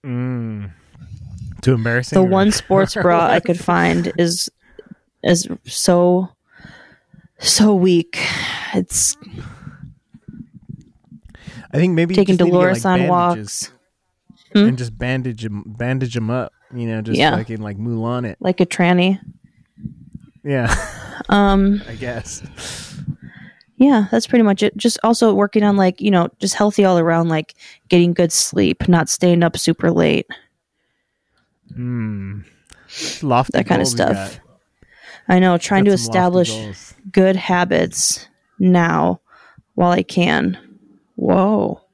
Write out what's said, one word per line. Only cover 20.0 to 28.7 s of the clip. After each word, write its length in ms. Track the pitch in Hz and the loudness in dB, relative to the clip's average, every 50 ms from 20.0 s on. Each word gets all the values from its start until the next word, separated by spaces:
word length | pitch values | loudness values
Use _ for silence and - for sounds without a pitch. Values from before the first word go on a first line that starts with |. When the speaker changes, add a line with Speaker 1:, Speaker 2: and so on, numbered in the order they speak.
| - - _ - - - _ _ _ | -20 -20 _ -20 -20 -20 _ _ _
Speaker 1:
Yeah. 280 | 143 139 131 120 110 - - | -4 -2 0 0 0 0 0
<laughs> 220 | - - - - - - - - - - | -2 -8 -14 -16 -18 -16 -16 -14 -2 2
Speaker 2:
Um, 540 | - 202 202 196 196 196 95 98 101 - - - | 2 4 4 4 4 4 4 2 2 0 -4 -10
Speaker 1:
I 80 | 113 | -14
guess. 440 | 110 127 123 120 117 - - - - - - - - - - - - - - - - - - - - - - - - - - _ _ _ _ _ - | -10 -10 -8 -8 -10 -10 -12 -14 -16 -16 -18 -18 -16 -14 -14 -14 -14 -16 -16 -16 -14 -12 -12 -12 -12 -14 -20 -20 -20 -20 -20 _ _ _ _ _ 2
Speaker 2:
yeah, 280 | 254 285 277 220 202 190 | 4 4 6 4 2 2
that's 160 | - 226 - - | 0 -2 0 2
pretty 160 | - 240 226 | 2 4 4
much 180 | 202 196 - | 4 2 2
it. 140 | 208 202 - | 0 -2 -2
Just 200 | 214 - 233 - - | 0 -2 -2 -2 0
also 320 | - 226 233 - 233 226 196 | 0 0 2 4 4 2 4
working 300 | 196 202 202 - 220 208 | 4 2 2 2 2 2
on, 120 | 208 202 | 2 4
like, 240 | 196 190 185 185 - | 4 2 2 0 0
you 100 | - 208 | 0 2
know, 160 | 196 180 175 - _ _ | 2 2 2 0 _ _
just 160 | - 190 - | -4 -4 0
healthy 300 | - 208 208 202 - 202 | 0 0 0 2 4 4
all 140 | 190 185 175 | 4 4 4
around, 280 | 165 170 165 165 170 170 | 2 2 2 2 2 0
like, 240 | 160 156 156 - - _ - - - _ _ _ | 0 -2 -4 -8 -16 _ -20 -20 -20 _ _ _
getting 240 | - 180 175 175 | 4 4 4 4
good 180 | 170 - 175 165 | 4 2 0 0
sleep, 560 | - - - - - - - - | 0 -2 -4 -2 0 0 0 0